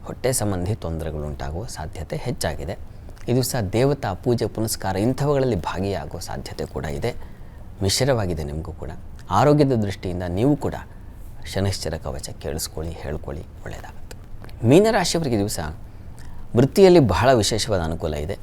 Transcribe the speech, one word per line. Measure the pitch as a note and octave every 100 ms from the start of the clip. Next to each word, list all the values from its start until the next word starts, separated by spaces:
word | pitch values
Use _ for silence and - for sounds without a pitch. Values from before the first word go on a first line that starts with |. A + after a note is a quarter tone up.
ಹೊಟ್ಟೆ | - - B2
ಸಂಬಂಧಿ | B2+ G#2+ F#2 F2+ A2+
ತೊಂದರೆಗಳು | E2+ E2 D#2+ D#2 D2
ಉಂಟಾಗುವ | C#2 C#2 D#2+ -
ಸಾಧ್ಯತೆ | - D#2 - - D#3
ಹೆಚ್ಚಾಗಿದೆ. | - F3+ - D3 C#3+ - - - - - -
ಈ |
ದಿವಸ | B2 B2 C3 F#2+
ದೇವತಾ | A2 C3+ - A2+
ಪೂಜೆ | F2 - A#2+ A2
ಪುನಸ್ಕಾರ | - A2 - G2 F#2
ಇಂಥವುಗಳಲ್ಲಿ | A2+ C3+ C#3+ C#3+ C3 G2+
ಭಾಗಿಯಾಗುವ | E2+ E2+ - F#2 D2 E2+
ಸಾಧ್ಯತೆ | - C#2 C2+ - D2+
ಕೂಡ | - D#2
ಇದೆ. | C#2+ - - - - - - - -
ಮಿಶ್ರವಾಗಿದೆ | G2 - C3+ A#2+ F#2+ D#2+
ನಿಮಗೂ | D2 D2+ D#2
ಕೂಡ. | D2+ - - - - -
ಆರೋಗ್ಯದ | F#2+ C#3 D3 C#3
ದೃಷ್ಟಿಯಿಂದ | A#2+ G2+ F#2 F#2+ F2+ F2+
ನೀವು | F2 C3 D3+
ಕೂಡ | F2+ C2+ - - - - - - -
ಶನೈಶ್ಚರ | G2 G2 F#2+ D#2+ D#2+
ಕವಚ | D2+ C2+ -
ಕೇಳಿಸ್ಕೊಳ್ಳಿ, | - D2+ D2+ - - E2
ಹೇಳ್ಕೊಳ್ಳಿ, | - C#2+ D2 - C#2
ಒಳ್ಳೆಯದಾಗುತ್ತೆ. | - - - - - - - - - - - - A2
ಮೀನರಾಶಿಯವರಿಗೆ | D3+ A3 A3 E3+ - D3 A2+
ದಿವಸ | G2+ - D#2 D#2 - - - - - - - A2+
ವೃತ್ತಿಯಲ್ಲಿ | C#3 - F#3+ F3+
ಬಹಳ | B2 F2 A#2+
ವಿಶೇಷವಾದ | C3+ C3+ A2 - G2
ಅನುಕೂಲ | D#2+ E2 E2
ಇದೆ. | D2+ D2+ -